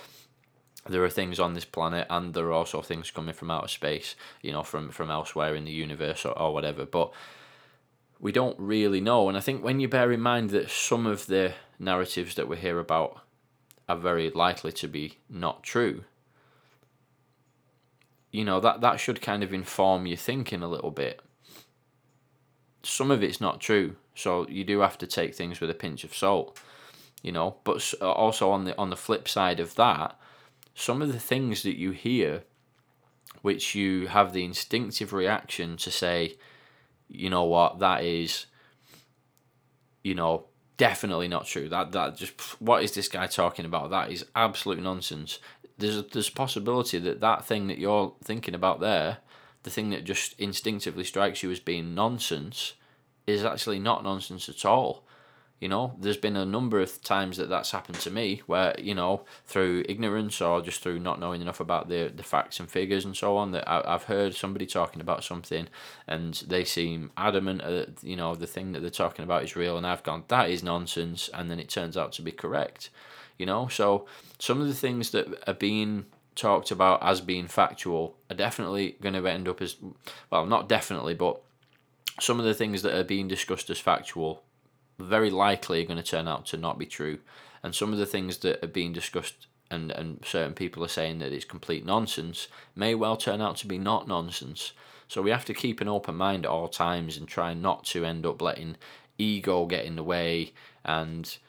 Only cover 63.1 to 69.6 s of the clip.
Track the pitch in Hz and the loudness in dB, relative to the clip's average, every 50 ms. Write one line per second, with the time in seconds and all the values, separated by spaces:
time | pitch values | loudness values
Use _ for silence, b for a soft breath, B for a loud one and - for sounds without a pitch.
63.1 | 92 - - 104 101 101 104 98 90 82 - - 85 82 - - 87 87 - - | -4 0 2 4 4 4 2 0 -2 -2 0 2 2 2 2 2 0 -2 0 0
64.1 | 104 101 101 95 90 - - 98 98 98 98 - - 95 85 - - 80 82 85 | 0 2 2 0 0 -4 -4 -4 -4 -4 -4 -2 0 0 0 0 -2 -4 -4 -2
65.1 | 87 - - - 90 85 85 - 82 82 82 B B B B B B B B - | -2 -2 -4 -6 -8 -8 -6 -4 -4 -4 -4 B B B B B B B B -6
66.1 | 80 82 85 82 80 - - - 90 90 90 - - 85 85 85 82 82 76 - | -4 -4 -4 -4 -6 -6 -4 0 0 0 2 0 0 0 -2 -2 -2 -6 -8 -8
67.1 | - - 98 107 98 95 95 95 95 90 - 82 87 87 - - - - - - | -4 0 2 2 4 2 2 0 -2 -2 -2 -2 -2 -2 -2 -4 -8 -12 -10 -8
68.1 | 92 87 85 82 85 82 82 - - 92 92 95 90 71 82 87 - - 87 85 | -6 -4 -2 -2 -2 -4 -6 -8 -8 -6 -6 -6 -6 -6 -6 -4 -2 0 0 0
69.1 | - - 80 87 87 80 - 80 - 87 | -2 -4 -2 0 2 2 0 -2 -2 -2